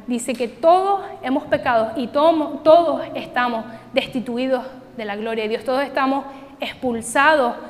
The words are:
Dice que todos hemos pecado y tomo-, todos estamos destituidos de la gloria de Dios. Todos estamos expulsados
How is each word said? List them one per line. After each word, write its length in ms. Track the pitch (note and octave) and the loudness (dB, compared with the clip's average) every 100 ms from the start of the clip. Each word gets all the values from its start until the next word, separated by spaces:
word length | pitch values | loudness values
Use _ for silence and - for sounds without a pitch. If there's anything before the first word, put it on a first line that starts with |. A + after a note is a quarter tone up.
| - | -6
Dice 280 | A#3+ B3+ | -4 -4
que 120 | A#3+ A#3 | -4 -6
todos 540 | - E4 F4+ F#4+ G4 F#4+ - | 2 4 6 4 0 -4 -8
hemos 220 | B3+ C#4+ - | -2 -2 0
pecado 480 | D4 D4 A#3 A3+ - | -2 2 2 0 -2
y 100 | A#3 | -2
tomo-, 540 | C#4+ D#4+ E4 D4 C4+ | 2 4 4 -2 0
todos 400 | - E4 E4 C4 - C4 | 6 8 6 0 -4 -8
estamos 480 | - B3 B3 A3+ A3+ - - | -6 -2 -2 -2 -8 -16 -4
destituidos 720 | C4+ - B3+ A3 A#3+ C4 B3+ - - - - | -4 -2 -6 -4 -4 -2 -2 -4 -14 -16 -10
de 80 | |
la 120 | G#3+ G3+ | -8 -6
gloria 260 | A3+ A3+ | -4 -4
de 60 | G#3+ | -2
Dios. 160 | A3 | -4
Todos 180 | - B3+ | -2 -2
estamos 420 | C#4 C#4+ C4+ C4+ C4+ - - - | 0 0 0 0 -4 -16 -20 -12
expulsados 920 | B3 - B3+ A#3 A3+ C#4+ C#4+ D4+ A#3+ - | -12 -6 -4 -4 -2 2 4 4 2 -2